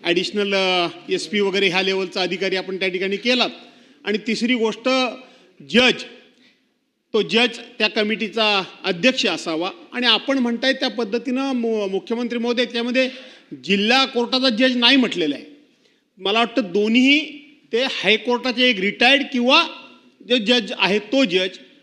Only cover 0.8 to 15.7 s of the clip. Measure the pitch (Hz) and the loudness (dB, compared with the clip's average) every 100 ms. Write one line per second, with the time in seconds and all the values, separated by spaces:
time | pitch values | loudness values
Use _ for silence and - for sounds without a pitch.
0.8 | 170 - - 185 - 208 196 190 196 180 | -2 -6 -6 -4 -2 0 0 2 0 0
1.8 | 190 190 180 208 180 180 190 185 185 190 | 0 -2 -4 -4 -4 -2 -2 -4 -4 -4
2.8 | 190 180 190 196 240 254 226 - - _ | -4 -2 -4 -2 0 0 0 -4 -20 _
3.8 | _ _ 196 208 - 214 233 247 220 214 | _ _ -4 -4 -2 -4 -2 0 0 -2
4.8 | 254 262 254 - - _ _ _ 139 196 | -2 0 -2 -6 -20 _ _ _ 0 4
5.8 | 254 - - - _ _ _ _ _ _ | 4 0 -8 -20 _ _ _ _ _ _
6.8 | _ _ _ 220 180 214 247 - - - | _ _ _ -4 0 0 0 -2 -18 -4
7.8 | 214 226 214 214 208 220 214 202 180 - | -2 0 -2 -2 -4 -2 0 0 -4 -8
8.8 | 185 180 247 254 220 160 175 160 180 - | -6 0 0 2 -2 -2 -4 -4 -6 -8
9.8 | - 247 247 220 - 269 240 233 262 269 | -12 -2 0 0 0 0 0 0 -2 -2
10.8 | 262 214 220 233 247 247 269 247 226 220 | -4 -4 -4 -4 -4 -4 -2 -2 -2 -2
11.8 | 196 190 - 233 240 240 233 240 - 233 | -2 -4 -4 -4 -4 -4 -2 0 -2 -2
12.8 | 240 247 262 - - - _ 139 127 196 | -2 0 -2 -4 -20 -20 _ -16 -2 0
13.8 | 214 262 254 240 240 254 262 214 254 247 | 4 2 2 -2 -2 0 0 2 2 4
14.8 | 240 269 233 175 156 131 - - _ | 4 4 2 0 -2 -4 -12 -20 _